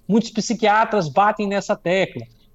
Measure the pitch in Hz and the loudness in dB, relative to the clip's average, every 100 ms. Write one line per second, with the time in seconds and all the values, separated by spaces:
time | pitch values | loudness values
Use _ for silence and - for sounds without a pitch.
0 | - 220 - - - 214 208 208 220 214 | 0 0 0 -4 -4 0 2 2 2 0
1 | 160 135 208 214 208 196 - 202 170 190 | 0 2 2 0 -2 -4 -2 -4 0 0
2 | 185 123 117 _ _ | 0 -4 -14 _ _